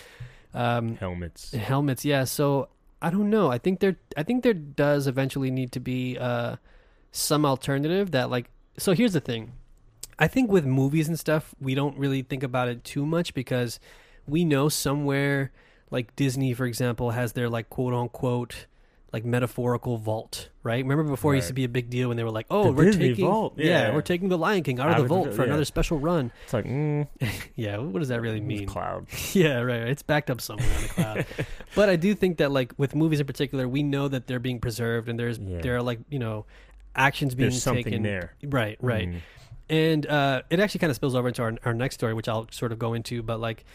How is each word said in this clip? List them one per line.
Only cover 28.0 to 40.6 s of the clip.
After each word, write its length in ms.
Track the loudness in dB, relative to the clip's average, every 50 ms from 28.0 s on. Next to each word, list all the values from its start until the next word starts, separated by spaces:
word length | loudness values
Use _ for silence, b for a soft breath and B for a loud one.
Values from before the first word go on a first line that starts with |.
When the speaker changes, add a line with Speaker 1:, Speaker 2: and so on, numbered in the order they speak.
| -2 -2
Speaker 1:
that 120 | -2 -2
really 180 | -2 -2 -4 -4
Speaker 2:
It's 80 | -4
Speaker 1:
mean? 200 | -4 -4 -4 -4
Speaker 2:
cloud. 400 | -6 -6 -6 -6 -6 -6 -8 -10 -10 -10 -10
Speaker 1:
<laughs> 120 | -8 0 4
Yeah, 280 | 4 4 6 4 2
right, 200 | 0 0 -2 -2
right. 80 | -2 -2
It's 140 | -4 -4 -2
backed 280 | 0 0 0 2 0
up 100 | -4 -4
somewhere 280 | -4 -10 -4 0 4 4 4
on 60 | 4 2
the 60 | -2
cloud. 380 | 0 0 0 0 0 -4 -6 -6
Speaker 2:
<laughs> 440 | -6 -8 -8 -8 -8 -14 -14 -4 2
Speaker 1:
But 140 | 4 4 6
I 80 | 4
do 180 | 4 4 2 2
think 240 | 4 2 0 2 2
that, 120 | 0 2
like, 220 | 2 2 0 -2 0 -2
with 160 | -2 0 2
movies 260 | 2 2 4 4 2
in 60 | 0
particular, 420 | -2 -2 -4 -4 -2 0 -2 -2 0
we 140 | 0 0 0
know 260 | 2 2 0 0 0
that 180 | -2 -2 -4
they're 120 | -2 -4 -4
being 200 | -2 -4 -4 -2
preserved 480 | -4 -4 -4 -2 -2 0 0 -2 -2 -4
and 100 | -4 -2
there's, 200 | -2 -2 -4 -4
Speaker 2:
Yeah. 220 | -6 -6 -6 -4
Speaker 1:
there 160 | -2 0 0
are, 60 | 0 0
like, 180 | -2 -4 -4 -6 -8
you 100 | -6 -4
know, 280 | -4 -4 -4 -6 -8 b b b b b b b b -8 0
actions 380 | 4 4 4 4 2 -2 -2 0
being 140 | 2 0 2
Speaker 2:
There's 120 | 2 0 0
something 220 | 0 0 0 0
Speaker 1:
taken. 180 | -2 -2 -2 -2
Speaker 2:
there. 320 | -2 -2 -4 -6 -8 -12 -12 -8
Speaker 1:
Right, 340 | -2 0 0 0 0 -4 -4
right. 280 | -2 -2 0 0 -2 -2
Speaker 2:
Mm. 120 | -4 -8 B B B B B B B B -6 0
Speaker 1:
And, 380 | 2 2 4 4 4 2 2
uh, 360 | 2 2 2 4 2 2 0 -2 0
it 80 | 2
actually 220 | 2